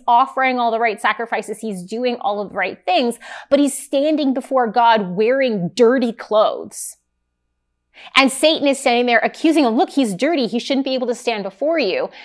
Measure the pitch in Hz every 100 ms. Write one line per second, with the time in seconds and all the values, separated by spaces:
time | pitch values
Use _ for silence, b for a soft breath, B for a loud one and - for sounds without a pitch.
0 | - 240 254 269 262 247 233 226 233 208
1 | 233 214 233 220 208 208 220 185 180 226
2 | 247 240 202 208 202 196 185 - - 349
3 | 240 - B B B 277 277 - - 277
4 | 302 311 269 262 - 262 226 240 233 226
5 | 180 180 220 269 254 208 170 - 233 254
6 | 233 - - 214 190 - - - - -
7 | _ _ _ _ _ _ _ _ _ B
8 | B 254 269 - 311 320 285 247 254 240
9 | 247 233 220 - 320 302 240 233 370 285
10 | 226 175 294 320 202 233 - 277 269 262
11 | 254 233 240 214 190 - 294 330 196 131
12 | 170 B